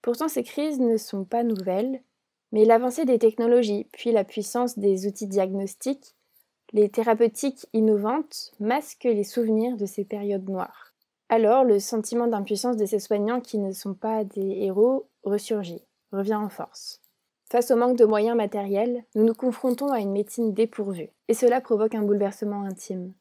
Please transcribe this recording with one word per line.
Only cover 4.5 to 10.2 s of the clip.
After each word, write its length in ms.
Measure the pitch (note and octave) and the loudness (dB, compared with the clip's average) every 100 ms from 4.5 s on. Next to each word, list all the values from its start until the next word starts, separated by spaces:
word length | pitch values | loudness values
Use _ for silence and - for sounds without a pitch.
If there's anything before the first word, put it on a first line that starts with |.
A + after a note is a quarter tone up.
| A#3+ B3 A#3+ | -2 -2 0
des 280 | G3+ F#3+ G3 | 0 2 -2
outils 200 | G3 G3+ | -6 -4
diagnostiques, 880 | G3 F#3+ G3 G3 - C4 C#4 - _ _ _ _ _ _ | 0 0 -2 -6 -6 -6 -6 -10 _ _ _ _ _ _
les 160 | G#3+ G#3 | 2 2
thérapeutiques 800 | G3+ A3+ A3 A#3 A3+ C#4 C4 - | 2 0 4 2 2 -6 -6 -4
innovantes 800 | A3 A3 G#3 G#3 C#4 D#4 - - _ | 2 4 2 0 -2 -4 -12 -16 _
masquent 440 | G#3 C4 D4+ - | -2 -2 -4 -6
les 200 | B3+ G#3+ | -2 0
souvenirs 520 | G3+ - A3+ A3 A#3 A#3+ | -2 -2 0 2 0 -4
de 100 | G3 | -6
ces 180 | - | -6
périodes 440 | G3 G#3 | -8 -6